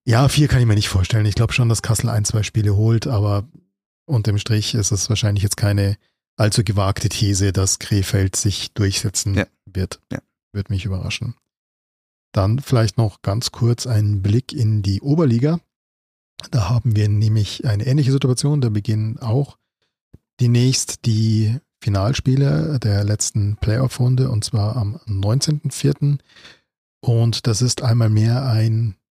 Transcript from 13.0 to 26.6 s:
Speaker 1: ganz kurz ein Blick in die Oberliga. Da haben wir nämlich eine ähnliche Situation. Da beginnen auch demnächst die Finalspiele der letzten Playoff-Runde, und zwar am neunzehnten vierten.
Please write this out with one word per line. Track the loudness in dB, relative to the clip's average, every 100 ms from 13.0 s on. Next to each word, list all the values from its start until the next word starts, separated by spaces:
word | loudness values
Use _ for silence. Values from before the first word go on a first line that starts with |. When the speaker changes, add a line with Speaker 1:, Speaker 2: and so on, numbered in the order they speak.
| -2 -2
Speaker 1:
ganz | -4 -4 -6
kurz | -2 -2 0 -2
ein | 0 0 0
Blick | 0 0 0
in | -2 0 0
die | 0 -2
Oberliga. | 0 2 2 2 2 -2 -6 _ _ _ _ _ _ -20 -4
Da | -2 0
haben | 0 2 2
wir | 2
nämlich | 2 2 2 0 -2 -2
eine | -2 0
ähnliche | 0 2
Situation. | 2 2 0 0 0
Da | 0
beginnen | -2 -2 -2 -2 -6
auch | -2 -2 -2 -8 _ _ _ _ _ -20 _ -2
demnächst | 2 4 2 0 -4 -6 -2
die | 0 2 2 0 -2 -8 _
Finalspiele | -4 0 0 0 0 2 2 0 0 -2
der | 0 0
letzten | 0 -2 -2 -2 -2 -2
Playoff-Runde, | -2 0 -2 0 0 2 0
und | -2
zwar | -2 -2 -2
am | -2 -4 -6 -6
neunzehnten | -4 0 0 0 -2 -4
vierten. | -2 -2 0 0 -2 -6 -20 -20 -20